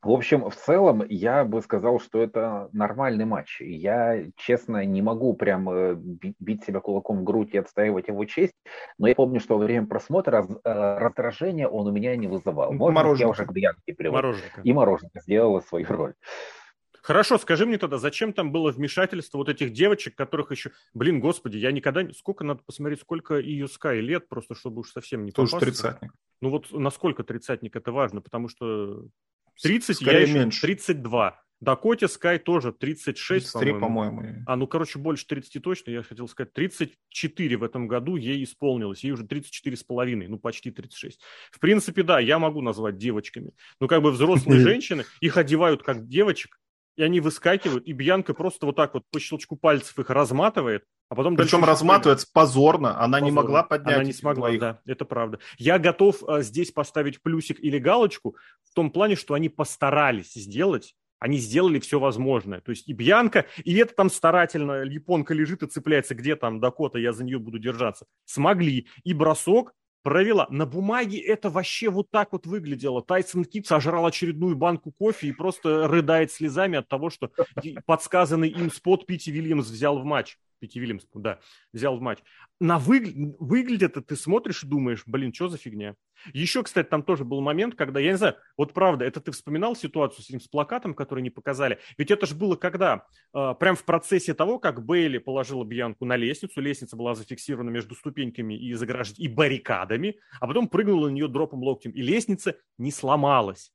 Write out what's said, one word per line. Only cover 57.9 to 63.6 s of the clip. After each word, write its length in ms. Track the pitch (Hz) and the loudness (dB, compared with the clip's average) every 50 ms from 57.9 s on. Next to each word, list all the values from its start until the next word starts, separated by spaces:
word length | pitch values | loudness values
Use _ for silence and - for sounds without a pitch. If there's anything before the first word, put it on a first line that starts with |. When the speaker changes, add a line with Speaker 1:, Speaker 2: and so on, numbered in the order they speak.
| 196 240 233 202 - - _ 117 - - _ - _ _ _ | 4 6 4 2 0 -2 _ -10 -10 -10 _ -20 _ _ _
Speaker 3:
в 100 | _ _ | _ _
том 180 | - 170 151 | 0 0 0
плане, 240 | - 170 202 214 202 | 2 2 2 2 2
что 180 | - - - 147 | -2 -2 -4 -2
они 160 | 143 160 156 | 0 0 -2
постарались 840 | - - 156 - - - - 135 135 147 147 135 123 104 90 - - | -2 -4 -6 -6 -4 -2 0 2 4 4 4 4 2 0 -4 -8 -14
сделать, 640 | 120 101 98 101 120 170 196 170 120 - - _ _ _ _ _ _ | -16 -16 -10 -4 0 0 0 0 -2 -4 -10 _ _ _ _ _ _
они 180 | - 120 143 143 | -4 -2 -2 -2
сделали 420 | 120 107 110 151 180 185 160 135 | -2 0 0 2 4 4 2 2
все 200 | - - - 147 | -2 0 -2 2
возможное. 600 | 131 139 117 107 127 131 135 120 92 98 98 90 | 2 2 0 0 0 0 0 0 -2 -4 -10 -10
То 100 | _ - | _ -10
есть 160 | 120 - - - | -10 -10 -8 -12
и 40 | 143 | -8
Бьянка, 520 | 104 117 131 196 226 240 220 - 208 147 - - - | -2 2 4 6 6 4 4 4 2 0 0 -8 -12